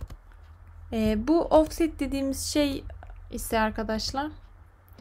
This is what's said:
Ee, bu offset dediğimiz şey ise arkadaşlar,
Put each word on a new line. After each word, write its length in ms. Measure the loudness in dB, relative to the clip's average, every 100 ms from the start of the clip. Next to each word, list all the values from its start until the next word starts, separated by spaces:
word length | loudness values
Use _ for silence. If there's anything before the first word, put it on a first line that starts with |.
| -12 -14 -18 -20 -20 -20 -20 -18 -6
Ee, 340 | 0 2 2 4
bu 140 | 4
offset 580 | 6 6 6 2 0 0
dediğimiz 460 | -4 -2 -2 -2 -2
şey 380 | 2 2 0 -8 -14 -16 -18 -12
ise 280 | -10 -2 2
arkadaşlar, 720 | 2 0 -2 -2 -2 -4 -4 -6 -18 -20 -20 -20 -20 -20